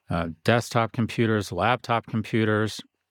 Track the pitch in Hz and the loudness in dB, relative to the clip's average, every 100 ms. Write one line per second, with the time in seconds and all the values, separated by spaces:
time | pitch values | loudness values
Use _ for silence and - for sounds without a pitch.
0 | - 85 82 80 - 117 - 123 113 - | -6 -4 -4 -2 2 2 2 0 0 -2
1 | 110 - 113 110 98 87 104 123 - 117 | -2 0 0 0 -2 0 0 0 0 -2
2 | - 113 104 117 110 107 107 - - _ | -2 -4 -2 0 2 2 0 -4 -14 _
3 | _ | _